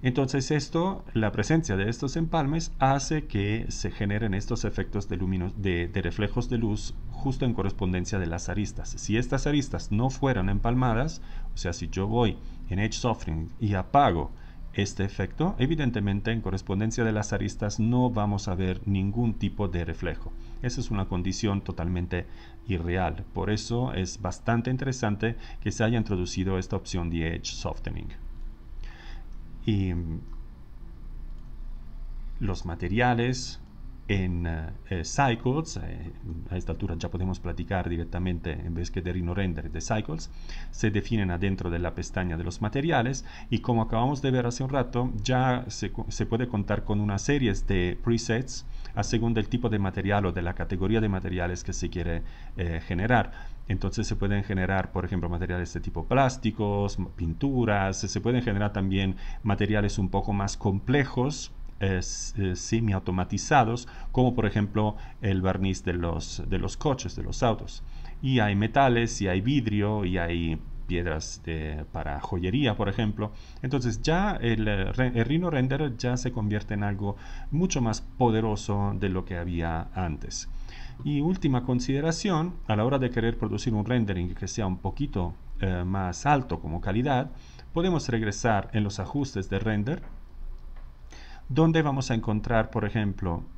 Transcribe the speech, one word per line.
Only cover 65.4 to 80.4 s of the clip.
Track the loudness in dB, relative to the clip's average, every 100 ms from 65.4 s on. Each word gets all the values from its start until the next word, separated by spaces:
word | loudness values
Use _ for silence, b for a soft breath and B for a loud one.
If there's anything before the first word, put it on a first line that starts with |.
barniz | 2 2 2 0
de | 0
los, | 0 0 -2 -4 -6 -2
de | 0
los | 0 0
coches, | 0 0 -2
de | -6
los | -6 2
autos. | 2 2 -4 -10 -10 B B B
Y | 2 4
hay | 4 4
metales, | 4 6 6 6 4 2
y | 2
hay | 2
vidrio, | 4 2 2 2 2 2 2
y | 0
hay | 0 0 0 -2 -4 -8 -2
piedras | 0 0 -2 -4 -8
de, | -6 -4 -4 -6 -6
para | -6 -4 -4
joyería, | -2 -2 2 2 2
por | 2 0
ejemplo. | 2 0 0 -4 B B B
Entonces | -2 0 0 0
ya | 2 2 2 2
el, | 2 2 2
eh, | 2 0
re-, | 2 2
el | 4 2
Rhino | 2 2
Render | 2 2 2 0 0
ya | -2 0
se | -2
convierte | -2 0 0 0
en | -2
algo | 0 0 -2 -4 B B B
mucho | 0 2 2
más | 2 0
poderoso | -6 4 6 6 4 0 0 0 0 0
de | 0
lo | 0 -2
que | -4
había | -2 0 0 -2 -4
antes. | -4 -2 -2 -6 -8